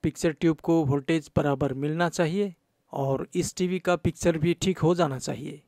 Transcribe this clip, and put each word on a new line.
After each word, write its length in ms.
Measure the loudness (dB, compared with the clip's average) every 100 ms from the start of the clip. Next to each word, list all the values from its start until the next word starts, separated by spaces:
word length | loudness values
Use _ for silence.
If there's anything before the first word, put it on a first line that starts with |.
पिक्चर 300 | -4 -2 -2
ट्यूब 280 | 2 0 0
को 220 | 2 2
वोल्टेज 460 | 4 0 0 -2 0 -2
बराबर 380 | 0 0 0
मिलना 340 | -2 -4 0 -2
चाहिए 440 | 0 -2 0 -4 -6 _ _ _
और 360 | -4 -2 -2 -2
इस 220 | -4 -4 -2
टीवी 220 | -2 -2
का 160 | 0 0
पिक्चर 400 | 0 0 0 2
भी 180 | 0 0
ठीक 220 | 0 2
हो 160 | 2
जाना 240 | 2 0 0
चाहिए। 420 | -8 -8 -10 -14